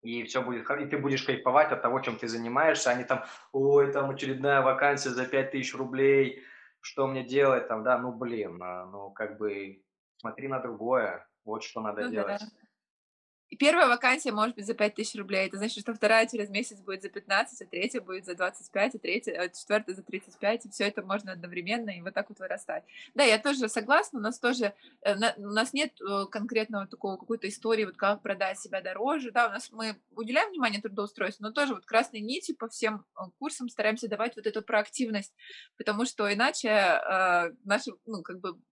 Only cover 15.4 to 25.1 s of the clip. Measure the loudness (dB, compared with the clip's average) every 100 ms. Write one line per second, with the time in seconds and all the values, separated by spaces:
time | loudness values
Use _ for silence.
15.4 | 0 -2 -4 -4 -8 0 6 6 6 0
16.4 | -4 -4 -4 -8 -10 -8 -8 -12 0 2
17.4 | 2 -4 -10 -4 -4 -4 -8 -10 -8 -2
18.4 | -2 -4 -8 0 0 0 -4 -4 -4 -4
19.4 | -4 -6 0 0 0 -12 -8 -10 -10 -4
20.4 | -2 -2 -4 -2 -2 -2 -4 -6 -6 -14
21.4 | -10 -8 -4 -4 -4 -8 -6 -6 -6 -8
22.4 | -8 -8 -6 -8 -8 -20 -12 2 4 4
23.4 | 2 0 0 -2 4 4 4 -4 -4 -2
24.4 | -2 0 -2 -4 -20 _ 0